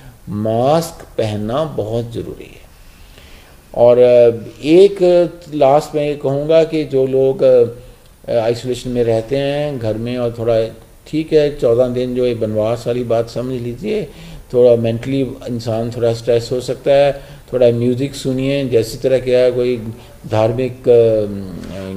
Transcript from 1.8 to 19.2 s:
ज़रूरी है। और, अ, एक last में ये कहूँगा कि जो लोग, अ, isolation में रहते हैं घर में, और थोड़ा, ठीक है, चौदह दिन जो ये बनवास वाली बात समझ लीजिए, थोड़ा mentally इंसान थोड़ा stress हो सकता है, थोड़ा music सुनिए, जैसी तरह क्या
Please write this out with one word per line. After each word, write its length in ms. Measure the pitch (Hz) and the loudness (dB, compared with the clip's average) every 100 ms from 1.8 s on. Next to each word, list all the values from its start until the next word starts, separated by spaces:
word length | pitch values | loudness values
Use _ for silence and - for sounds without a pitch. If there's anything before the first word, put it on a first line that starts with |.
| 104 117 117 | -6 -6 -6
ज़रूरी 320 | 113 - - | -10 -12 -14
है। 220 | - - - - - - - - - - - - - | -18 -20 -20 -20 -20 -20 -20 -20 -20 -20 -20 -20 -8
और, 240 | - 120 120 | 2 4 6
अ, 320 | 123 123 120 113 104 - | 6 6 6 2 -6 -8
एक 320 | 143 170 196 196 180 175 170 - - | 2 6 6 4 2 2 2 -4 -10
last 420 | 151 135 147 151 151 | 0 4 4 0 -4
में 120 | 147 | -4
ये 80 | 143 | -4
कहूँगा 480 | 135 139 151 160 | -4 -4 2 2
कि 200 | 156 160 | 2 -2
जो 220 | 143 135 131 | -2 0 0
लोग, 360 | 131 135 135 | 2 0 2
अ, 920 | 131 127 117 - - - _ _ - | 4 4 4 -2 -20 -20 _ _ -4
isolation 580 | 117 113 117 127 120 127 | -2 -2 -2 -6 -8 -6
में 140 | 123 | -2
रहते 320 | 113 113 110 139 | 0 -2 -2 -4
हैं 420 | 139 143 147 135 | -2 -4 -4 -4
घर 160 | 113 | -4
में, 240 | 107 120 123 | -4 -6 -4
और 160 | 120 117 | -4 -4
थोड़ा, 260 | 113 113 110 - - - - | 0 0 -2 -8 -20 -20 -8
ठीक 260 | 156 156 | -6 0
है, 260 | 156 147 143 | 2 2 0
चौदह 300 | 127 117 127 | 0 2 0
दिन 260 | 123 127 | -2 -4
जो 120 | 123 123 | -2 -2
ये 80 | |
बनवास 500 | 113 110 107 107 117 120 | -2 -2 -2 -2 -2 -4
वाली 180 | 123 | -4
बात 260 | 120 117 117 | -2 -2 -2
समझ 300 | 117 127 127 | -6 -8 -6
लीजिए, 480 | 120 120 202 214 156 - - - - | -8 -8 -6 -6 -6 -12 -20 -20 -2
थोड़ा 240 | 127 123 117 | 4 4 4
mentally 440 | 117 113 131 135 | 0 -4 -4 -4
इंसान 720 | 127 - - 120 117 110 117 | -4 -8 -10 -8 -6 -4 -6
थोड़ा 220 | 113 117 | -2 -2
stress 360 | 113 127 117 113 | -2 0 0 0
हो 80 | 127 | -6
सकता 320 | 127 127 147 | -6 -4 2
है, 280 | 139 143 135 - - - | 4 4 0 -10 -20 -4
थोड़ा 180 | 127 123 | 4 4
music 440 | 120 123 123 139 | 4 0 -2 -4
सुनिए, 540 | - 139 131 135 143 135 | -6 -6 -4 -2 -2 0
जैसी 300 | 117 110 - | 0 0 -4
तरह 200 | 131 | 0
क्या 200 | 131 | 0